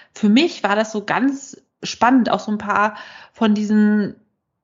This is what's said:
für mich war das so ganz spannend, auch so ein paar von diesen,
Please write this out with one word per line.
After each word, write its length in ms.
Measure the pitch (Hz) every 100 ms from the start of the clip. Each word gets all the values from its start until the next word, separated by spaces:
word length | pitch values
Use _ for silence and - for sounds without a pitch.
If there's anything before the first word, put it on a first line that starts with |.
| _
für 160 | - 208
mich 320 | 233 339 -
war 140 | 196 208
das 160 | 214
so 120 | 214
ganz 560 | 202 165 269 277 - - _ -
spannend, 480 | 175 - 233 262 220
auch 100 | 202
so 120 | -
ein 80 | 208
paar 380 | 202 196 214 208 - - -
von 220 | - 220 208
diesen, 580 | 208 214 208 208 196 - _ _ _ _